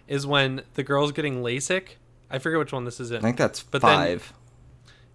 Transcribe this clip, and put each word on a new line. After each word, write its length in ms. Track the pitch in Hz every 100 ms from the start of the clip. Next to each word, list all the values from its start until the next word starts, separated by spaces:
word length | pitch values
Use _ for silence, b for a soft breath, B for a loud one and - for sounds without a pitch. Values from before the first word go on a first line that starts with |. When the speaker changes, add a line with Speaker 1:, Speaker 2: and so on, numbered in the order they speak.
| b
Speaker 1:
is 180 | 139 139
when 340 | 143 135 131 - -
the 80 |
girl's 280 | 139 143 147
getting 280 | 143 151 127
LASIK. 520 | 120 131 - 185 185 - _ _ -
I 100 | 135
forget 200 | 165 160
which 140 | 147
one 100 | 131 123
this 140 | -
is 120 | 120
in. 60 | 117
Speaker 2:
I 40 |
think 160 | 110 120
that's 260 | 113 -
Speaker 1:
But 180 | - 135
then 140 | - 117
Speaker 2:
five. 360 | 85 87 - - - - - - b b b